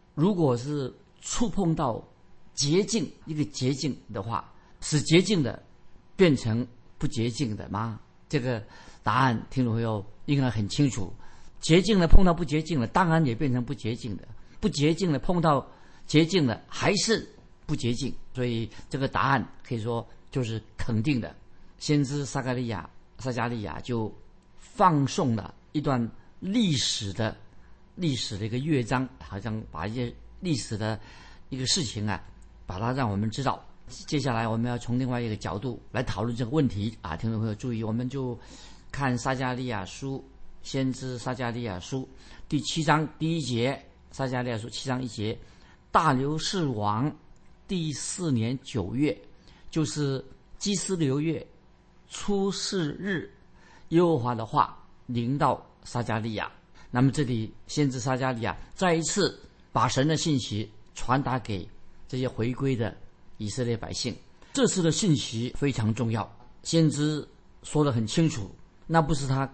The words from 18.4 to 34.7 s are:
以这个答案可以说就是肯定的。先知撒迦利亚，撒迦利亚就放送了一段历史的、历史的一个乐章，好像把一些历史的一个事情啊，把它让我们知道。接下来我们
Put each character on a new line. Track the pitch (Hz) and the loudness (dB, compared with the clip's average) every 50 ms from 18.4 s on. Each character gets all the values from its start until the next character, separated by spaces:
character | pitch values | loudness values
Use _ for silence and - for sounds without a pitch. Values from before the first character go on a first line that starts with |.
| 123 | -4
以 | 123 117 113 113 113 - - - - | -2 -2 -4 -4 -6 -8 -14 -10 -8
这 | - 131 | -4 -4
个 | 135 123 | -4 -2
答 | - - 104 131 | 0 0 2 2
案 | 139 120 90 - - - - | 2 2 0 -4 -10 -16 -10
可 | - 123 | -6 -6
以 | 113 | -4
说 | 107 120 117 117 104 - - - - - | -4 -4 -4 -4 -6 -8 -12 -20 -16 -6
就 | - 135 123 | -4 -2 -2
是 | 110 113 110 - - - | -2 -4 -6 -8 -10 -8
肯 | - - - 113 104 113 | -4 -2 0 0 2 2
定 | 151 143 117 | 2 0 0
的。 | 98 76 - - - - - - - - - - | -2 -6 -10 -16 -20 -20 -20 -20 -20 -20 -18 -8
先 | - - 151 147 143 | -2 0 2 2 2
知 | 123 143 147 139 | 0 -2 -4 -4
撒 | - - 139 135 | -4 -4 -4 -4
迦 | 131 123 | -2 -4
利 | 127 127 | -4 -4
亚， | 113 107 87 - - - - - - - - | -4 -4 -6 -8 -10 -16 -20 -20 -20 -16 -8
撒 | - 131 | -6 -4
迦 | 120 117 113 120 | -2 -2 -2 -2
利 | 120 113 101 | -4 -4 -6
亚 | 82 78 - | -6 -8 -8
就 | - - 123 113 110 101 - - - - - - - - - - | -6 -4 -4 -2 -2 -4 -6 -12 -18 -20 -20 -20 -20 -20 -20 -20
放 | - - - - 202 185 160 147 139 | -20 -8 2 4 6 6 6 6 4
送 | 123 - - 175 127 113 | 2 2 0 2 2 0
了 | 107 - - - - - - - | 0 -2 -6 -14 -20 -16 -6 -4
一 | 151 | -2
段 | - 156 135 120 117 110 - - - - - - | 0 0 0 0 0 -2 -6 -12 -18 -20 -16 -10
历 | - 185 202 247 220 180 147 | -6 -2 2 2 4 4 2
史 | 113 - - - - 110 98 92 | 2 0 -2 -2 -4 -6 -6 -4
的、 | - 110 107 - - - - - - - - - - - - - | -2 -2 -2 -2 -6 -12 -20 -20 -20 -20 -20 -20 -20 -20 -20 -8
历 | - 185 156 131 | -4 -2 -2 0
史 | 110 - - 113 | -2 -4 -6 -6
的 | 92 107 | -6 -6
一 | 107 | -4
个 | 113 127 | -4 -4
乐 | 139 165 151 131 113 | -2 0 0 0 0
章， | 107 139 127 131 127 - - | 0 0 -2 -2 -4 -8 -14
好 | - - 98 98 | -16 -12 -12 -8
像 | 92 113 110 110 - - | -6 -6 -6 -6 -8 -10
把 | - 78 85 | -10 -8 -8
一 | 104 110 | -6 -4
些 | 131 123 117 - - - - - - | -4 -6 -6 -8 -12 -18 -20 -16 -8
历 | 185 180 151 | -4 -2 -2
史 | 113 - - 113 | -2 -2 -4 -6
的 | 95 110 110 110 107 - - - - - - - - - - | -4 -2 -2 -4 -4 -8 -12 -18 -20 -20 -20 -20 -20 -14 -12
一 | 139 | -8
个 | 127 131 | -4 -2
事 | 117 - 190 147 | 0 0 0 -2
情 | 107 - 110 104 | -2 -4 -4 -4
啊， | 107 98 80 - - - - - - - - - | -2 -4 -4 -6 -12 -18 -20 -20 -20 -20 -16 -12
把 | - 92 92 | -10 -6 -4
它 | 110 120 127 | -2 -2 0
让 | 139 127 107 | 0 0 0
我 | 98 | 0
们 | 98 107 110 | 0 -2 -2
知 | 104 143 135 | -2 -2 -2
道。 | 131 98 - - - - - - - | -2 -2 -2 -6 -16 -20 -20 -18 -18
接 | - - - - 160 147 | -16 -16 -8 -4 -4 -2
下 | 123 135 117 | 0 0 0
来 | 113 117 | 0 0
我 | 110 113 113 | 0 0 0
们 | 120 123 | -2 -2